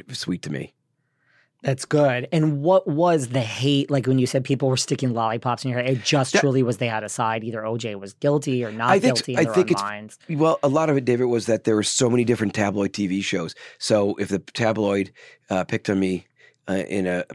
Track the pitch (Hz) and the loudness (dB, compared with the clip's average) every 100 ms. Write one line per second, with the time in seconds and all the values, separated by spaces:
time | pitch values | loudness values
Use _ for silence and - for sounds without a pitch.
0 | - 127 - 90 78 67 64 _ _ _ | -6 -10 -6 -6 -6 -8 -10 _ _ _
1 | _ _ _ _ _ _ 139 135 - 151 | _ _ _ _ _ _ -4 -4 0 2
2 | 143 123 131 165 156 143 156 190 190 147 | 4 2 0 0 2 0 2 2 2 2
3 | 175 160 120 127 113 107 139 139 143 139 | 2 2 0 -4 -4 -2 2 2 2 0
4 | 127 131 123 135 131 131 135 127 - 143 | 2 2 2 0 0 0 0 0 -2 -2
5 | 131 113 113 117 127 117 131 123 127 127 | -2 0 -2 -2 -2 -4 -4 -2 -2 -2
6 | - 147 127 196 143 131 123 117 120 110 | 0 0 2 2 2 2 0 0 -2 -4
7 | 104 - 113 113 113 110 110 117 117 98 | -6 -4 -2 -2 -6 -8 -6 -6 -6 -10
8 | 98 - 143 147 143 127 117 110 120 202 | -12 -2 0 0 0 -2 -2 -2 2 4
9 | 127 123 - 123 139 185 - 101 101 104 | 4 0 0 0 2 2 2 0 -2 -6
10 | 107 - - 147 160 156 143 151 156 139 | -12 -16 -6 0 2 2 2 2 2 2
11 | 123 120 127 117 117 110 113 107 104 - | 2 2 2 0 2 0 2 2 2 2
12 | 123 123 120 113 104 110 101 101 101 - | 2 4 2 2 0 0 0 0 -2 -2
13 | 98 98 95 92 82 - - - - 107 | -2 -2 -2 -4 -6 -10 -20 -8 2 2
14 | 101 - 95 95 - - 113 110 101 98 | 2 0 -2 -4 -4 -2 0 0 0 0
15 | 95 - - - - 92 90 110 - 98 | -2 -8 -20 -16 -4 -4 -2 -4 0 0
16 | 95 87 - _ _ _ - 95 - 98 | 0 -2 -8 _ _ _ -6 -4 -2 -4
17 | 92 90 - | -2 -4 -6